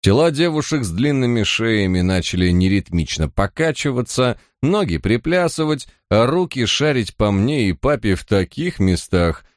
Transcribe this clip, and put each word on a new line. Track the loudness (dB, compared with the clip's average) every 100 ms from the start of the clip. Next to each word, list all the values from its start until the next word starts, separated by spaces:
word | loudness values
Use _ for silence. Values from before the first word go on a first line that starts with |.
Тела | 4 4 2
девушек | 2 -2 -2 -2 -4
с | -4
длинными | -2 0 0 0 0
шеями | -2 -2 0 0 2 2
начали | 2 0 -2 0 2
неритмично | 4 2 0 0 -4 -2 -2 -2
покачиваться, | -2 -4 -2 -4 -2 -4 -4 -4 0 0 -2 _ _
ноги | 0 0 0 -2
приплясывать, | 0 0 0 0 0 -2 -2 -4 -6 _ _
а | 2 2
руки | 0 -2 -2 -2
шарить | 0 0 0 -4 -2
по | 0
мне | 2 0 0 0
и |
папе | 0 -2 0 0 -2
в | 0
таких | 0 0 -6 -8 0
местах, | 0 0 0 0 0 -2 _